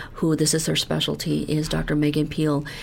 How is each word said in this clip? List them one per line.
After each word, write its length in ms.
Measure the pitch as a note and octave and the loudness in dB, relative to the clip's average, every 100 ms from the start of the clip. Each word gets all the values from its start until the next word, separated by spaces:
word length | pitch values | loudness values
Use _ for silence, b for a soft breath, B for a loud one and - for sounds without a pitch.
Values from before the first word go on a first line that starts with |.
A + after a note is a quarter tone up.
| B | B
who, 220 | - E3 D#3 | -2 0 2
this 180 | D#3 | 2
is 120 | D#3+ D#3+ | 2 0
her 100 | D#3 | -2
specialty, 640 | - D#3 - D3 D#3+ D3+ - | 0 -2 0 -2 -2 -2 0
is 200 | D3+ D#3 | -2 0
Doctor 280 | D#3 D#3+ D3+ | -2 0 2
Megan 320 | D3 D3+ D3 | 2 2 0
Peel. 360 | - D#3 C#3+ C#3+ B | 0 0 0 -2 B